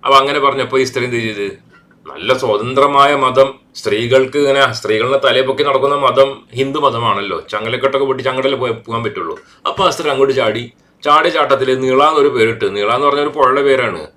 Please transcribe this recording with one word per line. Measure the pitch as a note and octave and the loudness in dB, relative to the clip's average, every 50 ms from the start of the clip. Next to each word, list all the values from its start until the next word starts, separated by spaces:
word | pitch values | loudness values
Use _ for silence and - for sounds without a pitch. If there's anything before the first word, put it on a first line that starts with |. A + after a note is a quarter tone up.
| - | 0
അപ്പൊ | C3 C#3 C3+ | 4 4 4
അങ്ങനെ | C3+ C#3 D3 D3 | 4 4 0 0
പറഞ്ഞപ്പോ | C#3 C#3 C3+ C3+ B2+ A#2+ C3 C3 | 0 0 0 0 -4 -2 0 0
ഈ | C3 B2 | 0 0
സ്ത്രീ | - C3 A#2+ B2 | -2 -4 -4 -2
എന്ത് | B2 | -4
ചെയ്ത്? | A#2 A2+ A2 G#2+ G2+ G2+ G2 - - _ _ _ - _ _ _ _ _ | -4 -4 -4 -4 -4 -6 -6 -6 -10 _ _ _ -20 _ _ _ _ _
നല്ല | D2+ C#2 D2 E2+ A2 B2+ A#2+ | -18 -14 -10 0 0 0 0
സ്വതന്ത്രമായ | B2 A#2+ G#2+ G#2 A2 B2 C3 C3+ C#3 C#3+ C#3+ C#3 C#3 C#3+ D3 | 2 0 0 0 -2 -2 0 2 2 4 4 4 4 4 4
മതം, | C#3 C3+ C3 B2+ C3 C3+ F3+ G3+ - _ _ _ | 2 0 0 4 4 2 2 2 -12 _ _ _
സ്ത്രീകൾക്ക് | - - A2 G#2 G#2+ G#2+ A#2 B2+ C3 C3 C3 C3 D3 C#3+ | -8 -4 -2 -2 -2 0 2 2 2 2 2 0 0 0
ഇങ്ങനെ | C#3+ C3+ C#3 C#3 B2+ A#2 | 2 2 2 2 0 0
സ്ത്രീകളുടെ | A2+ - G#2 A2 A2 A2+ B2 C3+ C3+ C3+ | -4 -4 -2 -2 0 0 0 0 0 0
തലയെ | C3 A#2+ B2+ C3+ C3 | 2 2 2 0 -2
പൊക്കി | C3 - D3 | 0 -2 0
നടക്കുന്ന | C#3+ C#3 C3 C3 C#3 C#3+ C#3+ C#3 | 0 0 0 0 0 0 2 0
മതം | B2+ B2 C3+ C3+ C#3 C3+ A#2 - _ - | 0 4 4 2 2 2 -10 -16 _ -6
ഹിന്ദു | A#2+ C3+ C3+ C#3 D3+ | -4 -4 -4 -2 0
മതമാണല്ലോ, | C#3+ C3+ A#2 A#2 A#2 A2+ G2+ G2 G2+ G2+ F2+ E2 - - | 0 0 0 0 -2 -2 -2 -2 -2 -4 -6 -8 -8 -8
ചങ്ങലക്കെട്ടൊക്കെ | - G#2+ G#2+ A2+ A#2 C3 B2+ C3+ C3 C3+ C#3 C3+ | -8 -6 -6 -4 -6 -2 -2 -2 0 0 0 0
പൊട്ടി | C3 B2+ B2+ | -2 -2 -2
ചങ്ങടയിൽ | C3 B2+ C3 C3 C3+ C#3 | -4 -4 0 -2 -2 -2
പോയി | A#2+ B2 A#2+ A2+ A2+ - | -2 -4 -4 -6 -6 -8
പോകാൻ | - A2+ A#2 A#2 | -8 -8 -6 -6
പറ്റുള്ളൂ. | G#2+ F2+ F#2+ F2 D#2+ D2+ - - _ - _ _ - | -6 -6 -6 -8 -8 -10 -12 -14 _ -20 _ _ -8
അപ്പൊ | - - G3 F3+ | -4 0 0 0
ആ | |
സ്ത്രീ | - - E3 D3+ C#3 | 0 0 -4 -4 0
അങ്ങോട്ട് | C3 C3+ C#3 C3+ B2+ | 0 0 0 0 0
ചാടി, | B2 A2 G#2+ A#2 A#2+ A#2+ _ _ _ _ _ _ - | 0 -2 -2 -4 -8 -12 _ _ _ _ _ _ 0
ചാടി | D3+ D3 D3+ D#3+ F3 | 2 2 4 2 2
ചാട്ടത്തിൽ | E3 D#3+ D3 C#3 C#3+ C3 C3 B2+ C3 C3 C3 | 0 0 0 0 0 0 2 0 0 0 0
നീള | C3 C3 C3 C#3+ D3+ | 0 2 2 2 2
എന്നൊരു | D#3 D3+ C#3 D3 B2+ | 4 4 2 2 2
പേരിട്ട്. | A#2+ A2 A2+ A2 - A2 G2 G2 | 2 0 0 0 -2 -4 -4 -2
നീള | G2+ G2+ G#2+ A#2 | -2 -2 0 0
എന്ന് | B2 C#3+ D3 | 0 0 0
പറഞ്ഞ | D3 C#3+ | 0 0
ഒരു | D3 D3 C#3+ | -2 -4 0
പുഴയുടെ | D3 C#3 B2+ C3 C#3+ C#3 C#3 | 0 2 2 2 2 2 2
പേരാണ് | C3+ C3 B2 A2+ F#2 E2 D2+ D2 _ | 2 2 0 -2 -4 -8 -12 -14 _